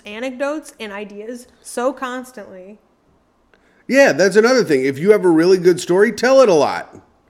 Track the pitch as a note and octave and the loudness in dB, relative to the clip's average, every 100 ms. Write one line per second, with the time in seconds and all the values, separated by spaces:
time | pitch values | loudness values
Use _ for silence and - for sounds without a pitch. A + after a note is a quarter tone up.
0 | G#3 G#3+ C4 B3+ C#4 D#4 D4+ - A3 G3+ | -16 -12 -12 -8 -8 -8 -12 -16 -14 -12
1 | G#3 G#3 A3 B3 - _ - - B3 C4 | -14 -16 -16 -16 -18 _ -14 -6 -6 -6
2 | C4 B3+ B3 - G3+ F#3+ F#3 G#3+ _ _ | -10 -12 -14 -20 -20 -20 -20 -20 _ _
3 | _ _ _ _ _ _ _ _ - C4 | _ _ _ _ _ _ _ _ -2 2
4 | C4 C#3+ F#3+ F#3+ A3+ B3+ D#3+ C3+ C3 C3+ | 4 4 2 4 4 2 2 0 0 -2
5 | F#3 G#3 F3+ D#3+ F3 F#3+ F3 F3 - F3+ | -2 0 2 2 4 2 2 0 -2 0
6 | A3+ G#3+ B3 C4+ A#3+ D#3+ A#2 F2 - - | 0 0 0 4 4 4 0 -2 -10 -20
7 | _ _ | _ _